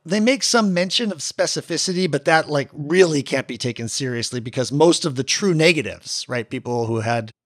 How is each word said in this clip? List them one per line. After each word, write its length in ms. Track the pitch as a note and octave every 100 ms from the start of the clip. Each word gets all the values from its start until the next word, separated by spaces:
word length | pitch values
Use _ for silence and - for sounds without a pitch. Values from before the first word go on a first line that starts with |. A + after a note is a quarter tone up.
they 140 | E3 G#3
make 240 | A3+ C4+
some 320 | - A#3+ G#3
mention 380 | F3 F#3 - A3+
of 60 | D#3+
specificity, 920 | - - E3+ D#3 - D#3+ - F3+ F#3
but 140 | C#3+
that, 240 | - D#3+ B2
like, 200 | C#3+ B2+
really 500 | D3+ C#3+ F#3 F3 D3
can't 240 | - C3+ C3
be 100 | A#2+
taken 320 | B2 A2+ A#2
seriously 520 | - C3 A#2+ A2 B2
because 320 | A#2 C3 A#2+
most 320 | C#3+ E3 D#3+
of 100 | E3
the 80 | B2+
true 320 | C3 - G3+
negatives, 680 | D#3+ D#3+ D3+ G#2 E2+ - - -
right, 220 | B2 A2
people 360 | B2+ A#2+ A#2+ A2+
who 140 | A2+
had 300 | A2+ A#2 A2 -